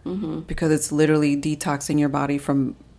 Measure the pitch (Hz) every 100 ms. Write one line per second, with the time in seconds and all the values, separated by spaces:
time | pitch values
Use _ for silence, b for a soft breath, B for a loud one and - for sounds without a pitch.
0 | - 185 160 160 165 170 160 151 - 151
1 | 156 151 147 143 151 147 - 143 - 147
2 | 147 143 139 143 139 139 127 - -